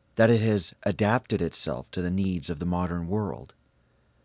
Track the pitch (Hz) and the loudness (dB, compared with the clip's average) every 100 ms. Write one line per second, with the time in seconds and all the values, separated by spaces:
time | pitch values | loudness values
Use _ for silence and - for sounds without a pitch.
0 | _ - 113 113 110 104 - - 104 87 | _ 4 4 6 4 2 0 -4 -4 0
1 | 104 123 - 98 85 - 80 64 - 92 | 2 2 0 -2 -2 -2 -4 -6 -6 -4
2 | 87 95 95 87 - 76 85 87 87 87 | -2 0 0 -2 -4 -4 -2 -2 -2 -4
3 | 85 107 98 64 - _ _ _ _ _ | -2 -2 -2 -6 -14 _ _ _ _ _
4 | _ _ | _ _